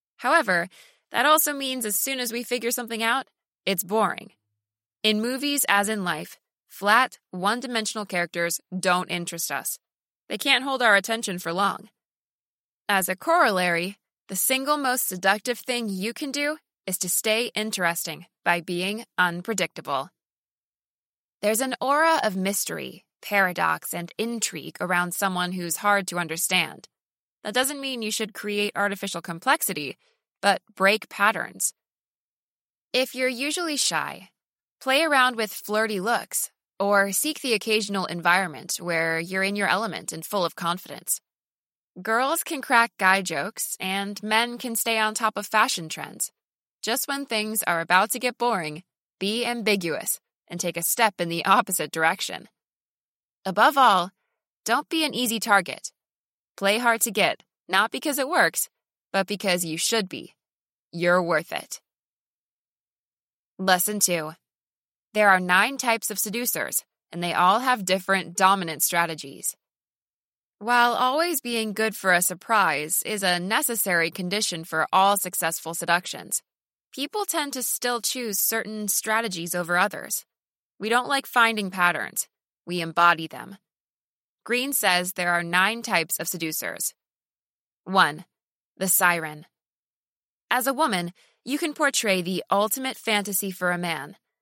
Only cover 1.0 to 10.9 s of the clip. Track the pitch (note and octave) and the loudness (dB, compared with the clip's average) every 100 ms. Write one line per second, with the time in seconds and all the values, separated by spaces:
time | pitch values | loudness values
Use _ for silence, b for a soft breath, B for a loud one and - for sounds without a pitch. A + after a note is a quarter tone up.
1 | b - C4+ D#4 D4+ C#4+ C4+ C4 A3 G3+ | b 2 4 4 4 -2 -4 -4 -4 -2
2 | - C4+ A#3+ A#3 A#3+ B3 A#3 B3 A#3 A3+ | -2 -2 -4 -6 -4 -4 -2 -4 -6 -4
3 | A3+ B3+ - _ _ _ - F#3+ F3 G#3+ | -2 -2 -4 _ _ _ -4 -4 0 0
4 | G3 - - _ _ _ _ _ _ _ | 0 -2 -10 _ _ _ _ _ _ _
5 | G#3+ G#3+ A3+ B3+ C#4+ C#4+ - G3+ G3+ G#3+ | 0 2 0 -2 -2 -2 2 2 2 -2
6 | F3+ D#3 F3 - _ _ _ - G3+ A3 | -2 -4 -8 -16 _ _ _ -6 4 4
7 | B3+ - _ F#3 F#3+ A#3+ B3+ A#3+ G#3+ A3 | 4 -4 _ -4 -2 -2 -2 -4 -4 -6
8 | G3+ F3+ F3 E3+ E3+ - - F#3 F#3 F3+ | -4 -4 -4 -2 -2 -4 -6 -4 2 2
9 | F3+ F3 E3+ E3+ - C#3 - - _ _ | 0 -6 -6 -6 -6 -6 -6 -10 _ _
10 | _ _ _ G3+ C#4 B3+ C4+ C4 A#3+ | _ _ _ -4 2 2 2 2 6